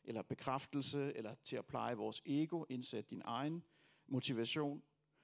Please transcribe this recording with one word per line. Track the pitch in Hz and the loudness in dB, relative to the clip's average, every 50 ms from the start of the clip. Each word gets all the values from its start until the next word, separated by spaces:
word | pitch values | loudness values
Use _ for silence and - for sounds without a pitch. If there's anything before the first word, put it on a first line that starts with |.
| _ | _
eller | - 117 110 | -4 -2 -2
bekræftelse, | - - 104 - - - 131 139 - - - 143 135 - - 143 139 143 - | -2 -2 -4 -2 2 2 2 2 0 0 0 0 0 2 0 0 0 0 0
eller | - 110 107 - | -2 -4 -6 -8
til | - - - 135 | -8 -6 -4 -4
at | 120 - | -4 -4
pleje | - - 123 113 117 123 107 | -2 -2 0 0 0 0 0
vores | 104 110 107 - - | 0 -2 -2 -4 -2
ego, | - 139 143 156 160 175 170 156 - | 0 2 2 2 2 0 -2 -2 -2
indsætte | 135 127 123 - - 110 110 - | -4 -4 -4 -2 -4 -4 -4 -4
din | - 90 - | -6 -6 -4
egen | - 117 120 139 151 165 175 170 - _ _ - - - _ _ - | -2 -2 0 0 0 0 -2 -6 -10 _ _ -20 -20 -20 _ _ -2
motivation | 135 127 - - 135 113 117 113 - 156 151 143 143 156 - _ _ _ _ _ _ _ | 0 0 2 2 2 2 2 2 2 2 2 2 0 -2 -6 _ _ _ _ _ _ _